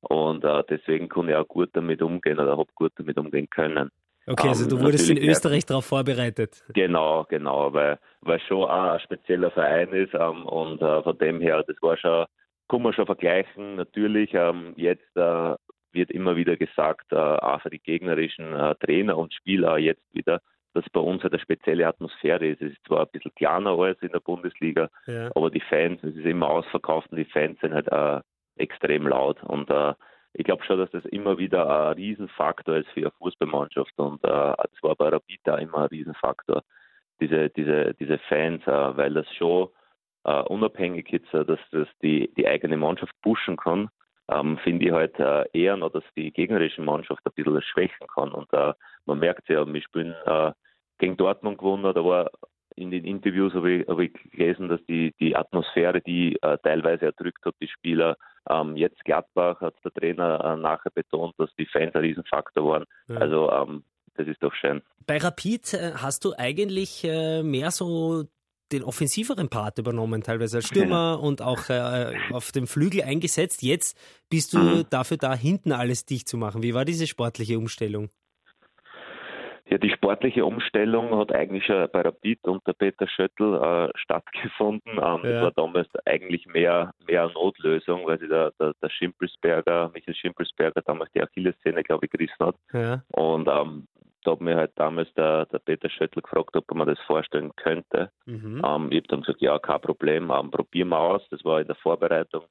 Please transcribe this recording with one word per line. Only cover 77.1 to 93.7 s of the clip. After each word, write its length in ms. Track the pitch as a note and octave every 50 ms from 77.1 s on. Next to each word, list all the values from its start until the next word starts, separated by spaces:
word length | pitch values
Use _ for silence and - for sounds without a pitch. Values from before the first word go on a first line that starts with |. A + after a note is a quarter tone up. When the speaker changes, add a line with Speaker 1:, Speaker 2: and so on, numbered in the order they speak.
| - - A#2+ A#2 A2+ - A2+ G#2 A#2 A2+
Speaker 2:
Umstellung? 520 | A2+ A2 - - A2+ G#2 G#2 G#2 G#2 G#2 _ _ _ _ _ _ _ _ _ _ _ _ _ _ _ - - - - - - - - - - - - - - - _ -
Speaker 1:
Ja, 100 | F#2 G2
die 120 | - G#2
sportliche 540 | - - - G2 G2+ - - C3 - A#2+ -
Umstellung 720 | - A2 A#2+ - - - G#2+ G#2 A2+ A2+ A#2 A#2 A#2+ A2+ G#2+
hat 140 | G#2 G#2 -
eigentlich 300 | - D#2 F#2+ G2 F#2+ -
schon 220 | - G#2 F#2+ E2+ -
bei 80 | - F2+
Rapid 440 | E2+ E2+ E2 _ - G#2 A2+ _ -
unter 260 | F2 F#2 F#2+ _ -
Peter 360 | F2 _ G2+ G2 - - G2 -
Schöttl, 460 | - - F#2 F#2+ _ - G#2+ G#2+ G2
äh, 420 | D2 B1+ E2 F2 E2+ E2+ C#2 - -
stattgefunden. 960 | - - - - - - - - - G#2+ - - G#2+ G#2 G#2+ G#2+ _ -
Ähm, 280 | A2+ G2+ - E2+ E2+ E2+ -
das 80 | A#2+
Speaker 2:
Ja. 100 | A#2 A#2
Speaker 1:
war 80 | A#2 F2
damals 380 | - - E2 E2+ F2+ F2+ E2+ - _ - -
eigentlich 420 | - D2+ D#2+ F2+ F#2 E2+ E2+ -
mehr, 460 | F2+ E2 E2 E2+ F2 F2 F2 E2+ F2+ - _ E2+ E2
mehr 160 | E2+ F2 E2+
eine 80 | E2+
Notlösung, 720 | F2 D#2+ E2+ G2 - - - D#2 D#2+ D#2+ - - F2 F2+ F2+
weil 120 | D#2+ D#2+ D#2+
sich 80 | E2 D#2
der, 240 | D#2 D#2+ D#2+ D2+ - _
der, 140 | D#2 D#2 D2+ _
der 80 | - D#2
Schimpelsberger, 1000 | - - F2+ F2+ - _ - F2 - _ - E2+ E2 D#2+ D#2+ - E2+ E2+ E2+ E2+
Michael 220 | E2 E2 _ - E2
Schimpelsberger, 680 | - - F2+ E2+ - E2+ - - - D#2+ D#2+ - -
damals 280 | - - D2+ D#2+ D#2+ -
die 100 | _ -
Achillessehne, 600 | D#2+ - _ F#2 F#2 F2+ E2+ _ _ D#2+ E2 E2+
glaub 220 | D#2 - D#2+ D#2 -
ich, 60 | -
gerissen 280 | - D#2+ E2 - - - E2
hat. 80 | F3 F3+ _ _ _
Speaker 2:
Ja. 300 | - A#2+ A#2 A#2 B2 C3 - _
Speaker 1:
Und, 400 | - - D#2+ D#2+ D#2+ D#2+ D#2+ D2+
ähm, 400 | C#2+ D2 D2 D#2